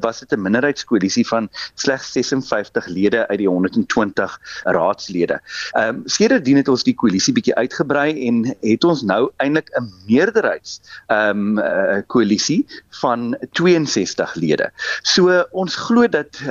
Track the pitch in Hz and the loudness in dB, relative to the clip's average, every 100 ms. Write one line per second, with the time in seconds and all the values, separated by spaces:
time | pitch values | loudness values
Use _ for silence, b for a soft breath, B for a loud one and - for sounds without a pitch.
0 | 113 - - 113 95 117 143 131 - - | -2 -6 -6 -2 0 0 0 -2 0 0
1 | 98 123 113 113 107 B B - - 131 | 2 0 0 0 -4 B B -6 -2 -2
2 | - 135 - 131 131 107 98 113 - 87 | -4 -4 -2 -2 -2 -6 -4 -6 -4 0
3 | 101 117 107 101 98 90 92 117 92 - | 2 2 0 0 2 2 0 -2 0 0
4 | 104 - 95 - B B - 85 87 101 | 0 -2 -4 -6 B B -2 2 2 -2
5 | - 90 82 71 B B B - 110 95 | -4 -2 -2 -2 B B B -2 -2 -4
6 | - - 220 262 131 139 135 127 - 123 | -4 0 2 2 4 4 4 2 0 2
7 | 113 95 - 120 - - 127 - 147 143 | 2 2 0 0 0 0 -2 -2 -2 0
8 | 151 151 120 117 117 - 110 117 170 151 | 0 -2 0 0 0 -2 0 2 2 2
9 | 104 101 123 - 139 156 - 135 117 92 | 0 0 0 -2 0 -2 -2 -6 -6 -8
10 | 98 127 202 220 131 80 - - B B | 2 2 4 2 0 -2 -8 -18 B B
11 | B 107 107 104 101 107 78 87 95 98 | B 0 2 0 0 0 0 0 0 -2
12 | - 120 104 104 - 180 - B _ - | 0 2 2 2 0 -2 -2 B _ -4
13 | 135 117 120 131 131 - 180 170 143 - | -2 -2 -4 -6 -6 0 4 4 2 -2
14 | 90 - 85 82 80 73 - - B B | -2 -2 -4 -2 0 0 -2 -6 B B
15 | - - 180 180 - 185 180 - - 240 | 0 2 4 4 2 -2 -4 -4 0 4
16 | 233 156 147 - 139 | 4 2 -4 -8 -6